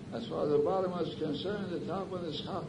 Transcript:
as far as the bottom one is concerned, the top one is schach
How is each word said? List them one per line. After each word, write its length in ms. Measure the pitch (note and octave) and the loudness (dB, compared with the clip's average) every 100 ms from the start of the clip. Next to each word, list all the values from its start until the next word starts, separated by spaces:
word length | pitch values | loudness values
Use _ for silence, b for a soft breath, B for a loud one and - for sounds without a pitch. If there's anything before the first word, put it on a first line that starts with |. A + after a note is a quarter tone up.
| - | -6
as 140 | A#2 A#2 | -6 -4
far 160 | D#3+ | 0
as 60 | D3+ | 4
the 80 | C#3+ | 6
bottom 320 | D#3+ F#3+ F#3 | 6 4 2
one 160 | F3+ D#3 | 0 -2
is 80 | - | -2
concerned, 540 | D#3 C3+ F3+ G#3 F#3 | -2 0 -2 -2 -2
the 80 | E3 C#3 | -2 -2
top 220 | F3+ F3+ | -2 -2
one 160 | F#3 E3+ | -4 -4
is 120 | C#3+ | -4
schach 240 | - F3+ | -4 -4